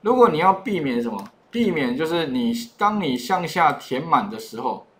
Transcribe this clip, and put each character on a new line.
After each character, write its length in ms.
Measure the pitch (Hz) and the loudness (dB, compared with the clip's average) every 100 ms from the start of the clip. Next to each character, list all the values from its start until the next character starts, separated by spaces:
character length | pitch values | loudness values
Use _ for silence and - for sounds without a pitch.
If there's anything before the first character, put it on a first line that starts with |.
如 120 | 208 | 2
果 140 | 254 233 | 6 6
你 100 | 156 | 6
要 140 | 180 | 2
避 280 | 190 - 190 | 2 -2 -4
免 200 | 143 120 | -2 -2
什 80 | 117 | -4
么？ 140 | 104 101 _ _ | -6 -12 _ _
避 220 | 233 220 | -2 0
免 260 | 160 131 127 | 0 -2 -2
就 80 | 160 | -2
是 220 | 170 156 | -2 -2
你， 260 | 131 117 - - _ | 0 0 -2 -8 _
当 240 | 208 214 | 0 0
你 160 | 170 127 | -2 -4
向 300 | - 185 170 | -2 -2 -2
下 260 | 180 160 | 2 2
填 300 | 135 - 131 | 2 -6 -6
满 260 | 165 143 101 | 2 0 0
的 80 | 110 | -10
时 240 | - 110 | -12 -6
候 240 | 123 98 - | -6 -6 -12